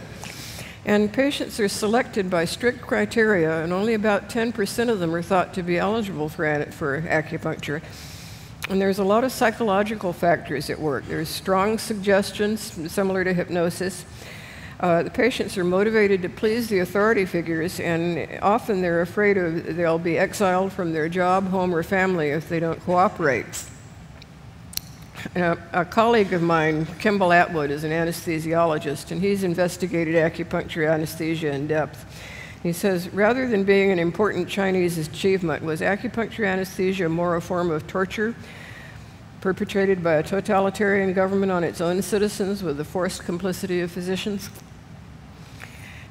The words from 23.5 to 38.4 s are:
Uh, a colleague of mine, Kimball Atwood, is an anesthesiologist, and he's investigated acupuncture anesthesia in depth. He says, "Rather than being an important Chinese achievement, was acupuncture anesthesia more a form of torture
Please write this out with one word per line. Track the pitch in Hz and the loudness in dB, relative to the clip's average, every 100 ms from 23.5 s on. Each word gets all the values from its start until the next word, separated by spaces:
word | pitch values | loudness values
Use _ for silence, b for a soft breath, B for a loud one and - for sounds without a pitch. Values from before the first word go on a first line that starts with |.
| - - - - - - - - - - - - - - - - B B | -10 -12 -16 -18 -18 -18 -20 -20 -20 -20 -20 -14 -14 -14 -16 -18 B B
Uh, | 180 170 175 - | 0 0 0 -2
a | 180 170 | -2 0
colleague | 226 226 240 190 | 4 6 6 4
of | 180 | 2
mine, | 170 165 156 156 160 - | 4 4 4 2 -2 -2
Kimball | 214 202 180 | 0 4 6
Atwood, | 175 170 165 143 | 6 6 2 0
is | 147 156 | -2 -2
an | |
anesthesiologist, | 160 165 170 175 160 160 165 170 156 147 151 - | 0 0 -2 -4 -4 0 2 2 2 -2 -6 -6
and | 170 | -2
he's | 196 196 | 0 2
investigated | 190 170 180 - 180 170 160 | 0 0 0 0 -2 0 2
acupuncture | 165 165 165 165 175 170 170 151 | 4 2 0 -4 -4 -4 -2 2
anesthesia | 156 156 - 160 160 151 | 2 -2 -4 -4 -2 -2
in | 139 151 | -2 0
depth. | 156 135 - - B B B B B | 0 -2 -6 -16 B B B B B
He | 175 | -4
says, | 170 202 180 175 | 0 0 0 -2
"Rather | 185 208 254 254 | 2 4 4 2
than | 196 | 2
being | 196 196 196 | 4 6 6
an | 180 | 4
important | 170 170 202 170 175 | 2 2 0 2 -2
Chinese | - 190 185 175 170 | 0 0 2 2 0
achievement, | 156 - 196 190 170 143 | -4 0 2 2 2 -2
was | 160 160 | -2 0
acupuncture | 180 202 240 233 214 - 196 | 0 0 -2 -4 -4 -2 0
anesthesia | 185 185 - 185 190 165 | 0 -2 0 0 2 0
more | 165 175 170 | 2 2 0
a | |
form | 170 180 175 | 0 -2 0
of | 156 156 | -2 -2
torture | 190 185 - 220 233 | -2 -2 0 -2 -4